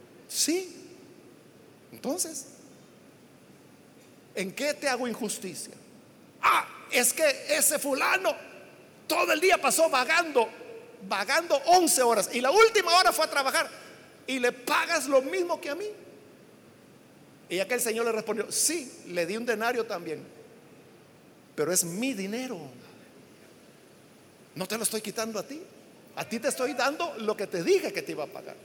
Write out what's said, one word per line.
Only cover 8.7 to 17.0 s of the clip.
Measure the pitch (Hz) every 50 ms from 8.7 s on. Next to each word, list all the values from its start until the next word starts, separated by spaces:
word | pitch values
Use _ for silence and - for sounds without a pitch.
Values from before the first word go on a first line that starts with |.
| - - - - - - - -
todo | 311 339 359 349 320
el | 311
día | 339 381 359 311
pasó | - 262 - - 330 320
vagando, | 285 254 254 254 320 339 349 320 285 254 220 220 - - - - - - - - - - 196 190
vagando | 220 196 208 214 269 320 330 339 320 277 -
once | 330 349 370 349 302 - 269 247
horas, | 233 233 214 185 -
y | - 240
la | 247 -
última | 330 415 453 453 440 427 359 339 339
hora | 359 370 349
fue | 339 - 320
a | 311
trabajar, | 311 285 269 269 240 320 302 - - - - - - - - - - - - -
y | 262 262
le | 240 247
pagas | 240 - - - 294 339 330 320 339 320 254 269
lo | 285 262 254
mismo | 285 349 381 359 349 330 311
que | - 294
a | 285
mí." | 339 403 427 - - - - - - - - - - - - - - - - - - - - - -